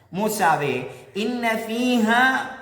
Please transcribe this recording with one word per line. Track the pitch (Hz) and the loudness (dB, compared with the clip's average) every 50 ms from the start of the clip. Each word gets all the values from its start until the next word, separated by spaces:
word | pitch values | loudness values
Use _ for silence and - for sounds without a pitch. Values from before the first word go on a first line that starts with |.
| _ _ 156 | _ _ -6
மூசாவே, | 185 214 214 214 214 185 165 156 143 147 135 123 123 - - - - - - - | -4 -2 -2 0 2 2 2 2 2 0 0 -2 -2 -4 -8 -12 -16 -18 -10 -6
இன்ன | 196 220 247 247 240 233 226 220 | -4 -4 -2 -2 -2 -2 -2 -2
ஃபீஹா | 214 - 214 226 240 254 247 247 233 214 214 233 240 254 262 262 247 - - - - | -2 -4 -4 -4 -2 0 2 2 2 4 4 4 4 4 4 2 0 -4 -8 -12 -16